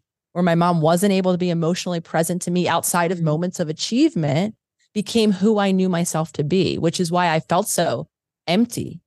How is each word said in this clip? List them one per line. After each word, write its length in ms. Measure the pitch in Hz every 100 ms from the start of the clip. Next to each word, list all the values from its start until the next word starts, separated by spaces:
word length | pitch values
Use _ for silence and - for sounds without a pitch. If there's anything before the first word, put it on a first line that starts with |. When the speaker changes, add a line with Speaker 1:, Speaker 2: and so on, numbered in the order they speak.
| _ _ _
Speaker 1:
where 100 | 170
my 120 | 180 170
mom 260 | 175 170
wasn't 320 | 156 175 208
able 180 | 190 185
to 60 | 180
be 120 | 180
emotionally 500 | 170 160 180 - 175
present 400 | 165 160 165 180
to 80 | 180
me 160 | 175 160
outside 440 | 165 - 180 175
of 80 | 180
Speaker 2:
Mm. 40 |
Speaker 1:
moments 360 | 160 151 180 -
of 100 | 156
achievement 840 | 156 - 233 311 180 147 143 208 - _ _ _
became 380 | 214 202 233 214
who 260 | 180 202 208
I 140 | 196
knew 180 | 190 185
myself 420 | 170 175 160 160
to 100 | -
be, 340 | 151 190 135 69
which 220 | 165 170
is 120 | 175
why 180 | 175 175
I 100 | 160
felt 280 | - 175 220
so 400 | - - 123 156 _ _ _ -
empty 540 | 180 240 - - 170